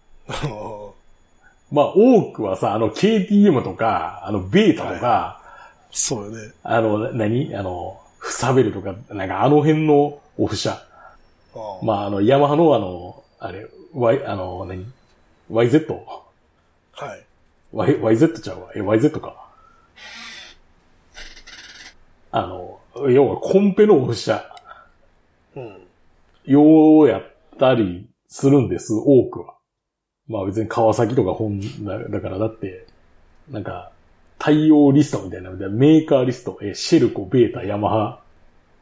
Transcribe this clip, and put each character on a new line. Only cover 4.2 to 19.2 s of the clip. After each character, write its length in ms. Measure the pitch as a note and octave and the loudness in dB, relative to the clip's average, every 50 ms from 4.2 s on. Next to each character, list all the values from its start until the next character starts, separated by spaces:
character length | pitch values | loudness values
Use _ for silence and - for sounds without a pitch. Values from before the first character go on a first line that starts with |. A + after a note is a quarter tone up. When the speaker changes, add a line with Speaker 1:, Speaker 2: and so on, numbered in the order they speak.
| G#2+ | -8
Speaker 2:
あ 60 | G#2+ | -6
の、 160 | G#2+ F#2+ F#2 | -6 -6 -4
ベ 260 | F#2+ C3 G3+ A3 F3+ | 0 2 4 4 4
ー 40 | - | 2
タ 180 | - A2 G#2+ - | 0 -6 -8 -8
と 60 | F#2+ | -4
か、 60 | A#2+ | -2
Speaker 1:
は 340 | A#2+ - - - - - - - - - - - - _ _ _ _ | 0 0 0 -2 -6 -12 -18 -20 -20 -20 -20 -20 -20 _ _ _ _
い。 40 | - | -6
そ 260 | - - - C3+ G#2+ | -6 -4 -4 -6 -8
う 40 | G2+ | -8
よ 40 | G#2 | -12
ね。 220 | A2+ A2+ G#2+ G#2+ - _ | -14 -16 -16 -18 -20 _
Speaker 2:
あ 180 | - - A2 A#2 | -6 -2 0 0
の、 180 | A2+ A2 G#2+ G#2+ | 2 0 0 -2
な-、 120 | A2+ - | -4 -6
何？ 400 | - A#2 G#2+ G#2+ A#2 B2+ D#3+ - - | -4 -4 -2 -2 -2 -2 -4 -4 -8
あ 80 | G2 G2 | -8 -8
の、 360 | F#2 F2+ F2+ F2+ - - - _ _ _ _ | -8 -8 -10 -12 -14 -14 -18 _ _ _ _
フ 140 | - - | -10 -6
サ 220 | - - A#2 B2+ B2+ | -4 -2 -2 2 2
ベ 80 | C3 | 2
ル 100 | A2+ G#2 | 2 2
と 80 | F#2+ G2 | -2 -6
か、 140 | E2+ G2 F#2 G#2 - - | -10 -10 -12 -12 -16 -14
な 160 | G#2+ F#2+ F#2+ | -12 -10 -10
ん 40 | F2+ | -8
か 140 | F2+ F#2+ | -4 0
あ 60 | A#2 C#3 | 2 2
の 80 | D3 | 4
辺 320 | D3+ C#3+ D#3 D#3 D#3 D3+ D3+ | 4 4 2 2 2 2 2
の 320 | D3 C#3+ D3 D3 D3 - _ _ _ - | 2 2 2 0 -6 -12 _ _ _ -6
オ 80 | G#2+ | -4
フ 80 | - G#2 | -4 -4
車。 160 | - - G#2+ | -6 -6 -6
Speaker 1:
あ 60 | G2 - - _ _ - - - _ _ _ _ _ _ _ _ _ | -8 -8 -14 _ _ -20 -20 -20 _ _ _ _ _ _ _ _ _
あ。 280 | A#2 A2 G#2 F#2+ F#2 B2 | -16 -14 -14 -12 -6 -4
Speaker 2:
ま 100 | A2+ G#2 | -4 -4
あ、 120 | G2+ G2+ | -4 -4
あ 40 | G2+ | -6
の、 100 | G2+ G2 | -4 -2
ヤ 180 | G2+ A#2 C3+ C#3+ | 0 2 2 2
マ 80 | C#3+ | 2
ハ 80 | C#3+ D3 | 0 2
の 220 | D#3+ E3+ D#3 C3 | 2 2 2 2
あ 20 | A2 | 0
の、 460 | G2+ F2+ F2+ F2 F2+ F2+ - - _ _ _ _ | -2 -6 -10 -12 -14 -16 -20 -20 _ _ _ _
あ 100 | - F#2+ | -14 -14
れ、 160 | F2 G2 - - _ - - - | -14 -14 -18 -20 _ -20 -20 -14
ワ 220 | - C3 A#2+ A2+ C3 | -6 -2 0 0 0
イ、 100 | B2+ - | 0 -4
あ 120 | - G2+ | -8 -8
の、 280 | G2 F#2 F2+ F2+ F2+ F#2 | -8 -8 -10 -10 -12 -12
何？ 200 | F#2 F#2+ F2+ G2 B2 - _ _ _ _ _ _ _ _ _ _ - | -12 -12 -14 -14 -16 -20 _ _ _ _ _ _ _ _ _ _ -4
ワ 140 | - - B2 | 0 0 2
イ 40 | A#2 | 4
ゼ 100 | C3 D#3+ | 2 2
ッ 80 | - - | 0 -2
ト？ 160 | F2+ - - - - - - _ _ _ _ _ _ _ _ _ _ _ _ _ | -8 -12 -12 -16 -18 -18 -18 _ _ _ _ _ _ _ _ _ _ _ _ _
Speaker 1:
は 240 | _ - D3 - - | _ -16 -14 -14 -14
い。 100 | - _ _ _ _ _ _ _ _ _ _ | -18 _ _ _ _ _ _ _ _ _ _
Speaker 2:
ワ 180 | - G#2+ G2 C#3 | -8 -2 0 0
イ、 80 | D3 - | 0 0
ワ 140 | - A2 | 0 0
イ 40 | A2+ | 2
ゼ 100 | - D#3+ | 4 2
ッ 80 | D#3+ - | 0 0
ト 60 | - | -6
ち 80 | - G2 | -12 -14
ゃ 60 | F2+ | -14
う 60 | F2 | -14
わ。 100 | - - - | -16 -12 -10
え、 40 | G#2+ | -8
ワ 120 | F#2+ G2+ A2 | -2 0 2
イ 60 | A2+ | 2
ゼ 80 | C3+ D#3 | 2 0
ッ 40 | |
ト 60 | - | 0
か。 300 | - | -4